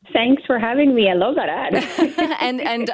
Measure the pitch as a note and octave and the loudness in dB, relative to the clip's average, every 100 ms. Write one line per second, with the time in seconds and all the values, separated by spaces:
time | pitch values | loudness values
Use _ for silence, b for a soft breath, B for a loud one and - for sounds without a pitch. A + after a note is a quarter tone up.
0 | - - A#3 C#4 - B3 A3+ B3+ D4 A#3+ | -4 0 2 2 0 -2 0 2 4 4
1 | G3 F3+ G#3 D4+ E3+ E3+ - G#3+ C#4+ - | 4 2 0 0 -2 -4 -2 -4 -4 -2
2 | D#4+ D4+ D#4+ D#4 B3 B3+ A#3 A#3 A3+ | -2 0 -2 -2 -4 -4 -4 -4 -4